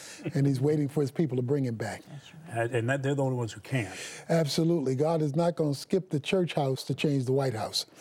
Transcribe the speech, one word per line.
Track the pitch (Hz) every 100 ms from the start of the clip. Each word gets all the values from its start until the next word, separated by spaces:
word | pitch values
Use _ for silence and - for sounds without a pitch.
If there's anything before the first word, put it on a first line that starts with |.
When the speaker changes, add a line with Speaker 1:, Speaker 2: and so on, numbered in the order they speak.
| - - -
Speaker 1:
and | 143 139
he's | 131
waiting | 143 156 143
for | 156
his | 139
people | - 151 127
to |
bring | 123 143 127
him | 113
back. | 110 - -
Speaker 2:
That's | 147 -
right. | - - 113 117
Speaker 3:
And, | 123
and | 117
that, | 139
they're | 135 143
the |
only | 131 127
ones | 113
who | -
can. | - 135 101 - - - -
Speaker 1:
Absolutely. | 165 147 - 165 170 131 131
God | 151 165
is | 151 147
not | 170 165
gonna | 151
skip | 135 - 185 -
the | 147
church | - 196 170
house | - 135 131 -
to |
change | 135 160 139 123
the |
White | 131 135
House. | 113 69 - - -